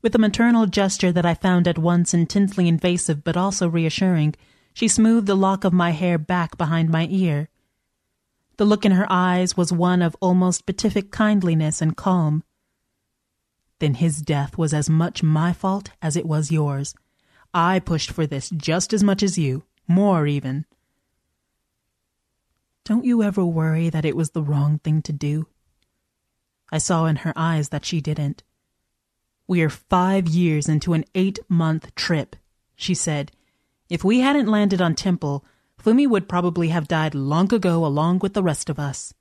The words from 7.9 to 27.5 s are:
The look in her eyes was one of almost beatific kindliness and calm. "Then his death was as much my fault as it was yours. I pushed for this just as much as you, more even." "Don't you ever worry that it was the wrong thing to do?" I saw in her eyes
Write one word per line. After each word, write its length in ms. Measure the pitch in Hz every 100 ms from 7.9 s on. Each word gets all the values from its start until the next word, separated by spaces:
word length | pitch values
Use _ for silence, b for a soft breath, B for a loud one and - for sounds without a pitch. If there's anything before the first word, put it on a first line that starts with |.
| _ _ _ _ _ _ -
The 80 | 208
look 200 | 208 208
in 60 |
her 160 | 185 202
eyes 480 | 185 180 180 185 -
was 160 | 170
one 300 | 170 180 180
of 120 | 170 -
almost 480 | 185 180 185 175 -
beatific 440 | 196 214 196 196
kindliness 680 | - 214 208 180 160 156 -
and 160 | 156 -
calm. 460 | 196 180 156 151 - _ _ _ _ _ _ _ _ _ _ _ _ _
"Then 160 | 151 139
his 260 | 165 147
death 360 | 151 147 139 -
was 160 | 156
as 160 | 151 147
much 340 | 160 170 -
my 280 | 156 156 170
fault 360 | 175 190 196 196 _
as 140 | 160 156
it 100 | 165
was 260 | 151 147
yours. 440 | 160 147 139 143 - b b b b b
I 260 | 175 170 185
pushed 320 | 185 160 -
for 140 | - 156
this 240 | 139 -
just 440 | 165 151 170 -
as 100 | 214
much 180 | 202 196
as 160 | 196 180
you, 260 | 143 131 _ _ -
more 380 | 175 202 175 147
even." 400 | 143 135 135 156 _ _ _ _ _ _ _ _ _ _ _ _ _ _ _ _ _ _ _ _ _ -
"Don't 200 | 220 254
you 180 | 240
ever 220 | 202 196 180
worry 440 | 165 160 160 165
that 160 | 156 151
it 100 | 139
was 160 | 156
the 120 | 165
wrong 360 | 147 143 147 151
thing 220 | 151 156
to 120 | -
do?" 340 | 147 147 151 160 _ _ _ _ _ _ _ _ _ _ _ _
I 60 | 156
saw 280 | - 170 160
in 120 | 147
her 160 | 165 160
eyes 340 | 165